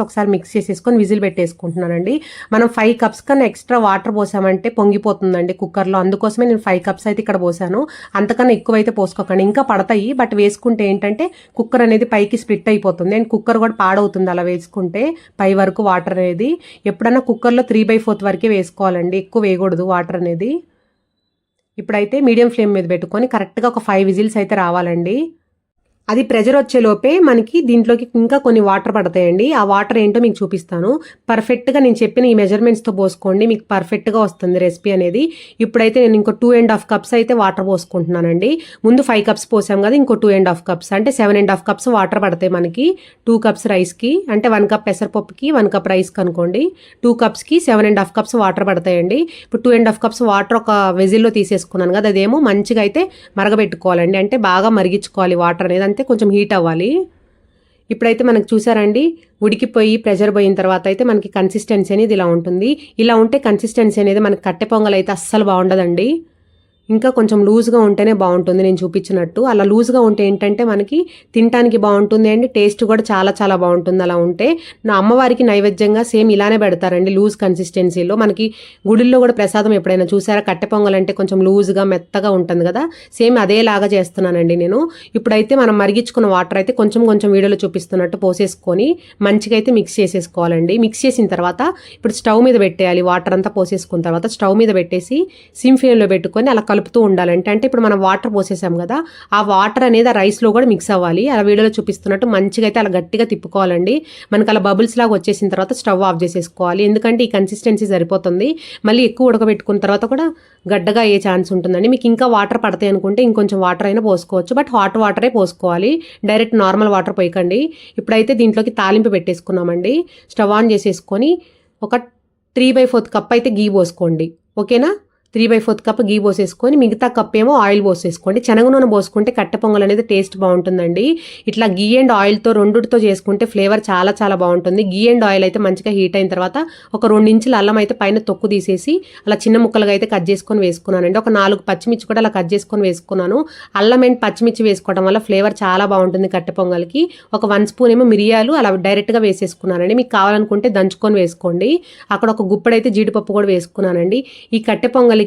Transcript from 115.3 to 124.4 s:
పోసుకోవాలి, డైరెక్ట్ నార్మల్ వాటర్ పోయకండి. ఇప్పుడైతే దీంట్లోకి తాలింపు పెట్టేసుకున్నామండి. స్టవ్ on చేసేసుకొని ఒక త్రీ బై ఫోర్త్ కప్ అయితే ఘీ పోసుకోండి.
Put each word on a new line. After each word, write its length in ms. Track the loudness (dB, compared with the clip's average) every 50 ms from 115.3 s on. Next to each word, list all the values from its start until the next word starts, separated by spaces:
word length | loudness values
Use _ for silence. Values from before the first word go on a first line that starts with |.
| 0 0
పోసుకోవాలి, 560 | 0 -2 -2 -4 -4 -2 -2 0 0 0 -2 -2 -4 -10 -16 -8 -4 -2
డైరెక్ట్ 260 | 0 0 0 0 2 2 2
నార్మల్ 260 | 2 2 2 2 2 2 0
వాటర్ 200 | 0 -2 -2 -2
పోయకండి. 400 | -2 -2 -2 -2 -2 0 0 -2 -2 -4 -6 -12 -20 -14 _ -12
ఇప్పుడైతే 320 | -6 -2 0 0 2 0 2 2 2
దీంట్లోకి 300 | 2 2 0 -2 -2 -2 -2
తాలింపు 300 | 0 2 2 2 2 2 0 0
పెట్టేసుకున్నామండి. 800 | -2 -2 -6 -6 -6 -6 -4 -4 -2 -2 -4 -2 -2 -2 -2 -2 -4 -6 -12 -20 _ _ -4
స్టవ్ 240 | -2 0 0 2 2
on 140 | 2 2 0
చేసేసుకొని 560 | 0 0 -2 -4 -4 -6 -6 -4 -2 0 0 0 -2 -4 _ _ _ _ _ _ _ -8 -4
ఒక 80 | -4 -4 -4 -8 _ _ _ _ _ _ _ _ _ 0
త్రీ 120 | 2 2 4 4
బై 80 | 2 2 2
ఫోర్త్ 200 | -2 -2 -2 -4 -4
కప్ 160 | -2 0 -2 0
అయితే 140 | 0 0 -2 0
ఘీ 60 | -2 0 2 0
పోసుకోండి. 500 | 0 0 -2 -4 -2 -2 -2 -2 -4 -6 -8 _